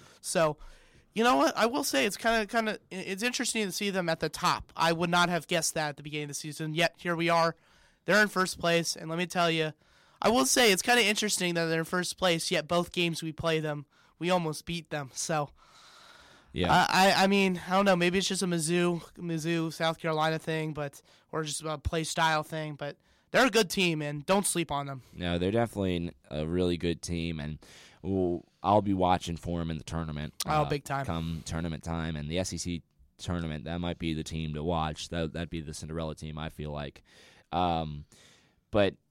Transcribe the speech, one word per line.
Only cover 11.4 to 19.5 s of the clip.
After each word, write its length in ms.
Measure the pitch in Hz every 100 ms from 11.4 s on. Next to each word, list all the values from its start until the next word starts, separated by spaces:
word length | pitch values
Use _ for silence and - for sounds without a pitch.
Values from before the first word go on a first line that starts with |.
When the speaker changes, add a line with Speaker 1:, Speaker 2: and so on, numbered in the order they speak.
| 180
Speaker 1:
that 120 | 170 165
they're 140 | 165
in 40 |
first 320 | 165 180 170 -
place, 340 | 185 165 -
yet 160 | 175 147
both 240 | 175 175
games 320 | - 170 160
we 80 | 165
play 260 | 151 170 160
them, 260 | 151 147 135 _ _ _
we 100 | 170
almost 340 | 180 160 147
beat 260 | - 170 160
them. 200 | 151 135
So, 380 | - - 156 143 - _ - - - - - - - _
Speaker 2:
Yeah. 200 | - 87
Speaker 1:
I, 380 | 180 - 180 196
I, 140 | 180
I 20 | 190
mean, 340 | 196 190 175 160
I 40 |
don't 120 | 185
know. 120 | 202 175
Maybe 200 | 175 190
it's 120 | 185
just 140 | 190
a 40 | 190
Mizzou, 560 | 170 156 175 175 170 - -
Mizzou, 540 | 175 165 156